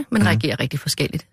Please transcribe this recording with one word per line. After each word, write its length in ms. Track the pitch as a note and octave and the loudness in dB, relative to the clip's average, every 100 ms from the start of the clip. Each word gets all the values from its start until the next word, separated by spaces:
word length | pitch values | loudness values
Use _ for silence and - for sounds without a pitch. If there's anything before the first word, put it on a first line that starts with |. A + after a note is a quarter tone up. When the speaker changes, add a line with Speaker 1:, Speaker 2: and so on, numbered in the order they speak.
| - | 0
Speaker 1:
men 120 | A3+ | 2
Speaker 2:
Mhm. 40 | G3 | 4
Speaker 1:
reagerer 340 | A2+ C#3 - | 4 0 -2
rigtig 200 | C3 D3 | -2 -4
forskelligt. 460 | - - C#3 D#3+ - | -4 -2 -2 -4 -8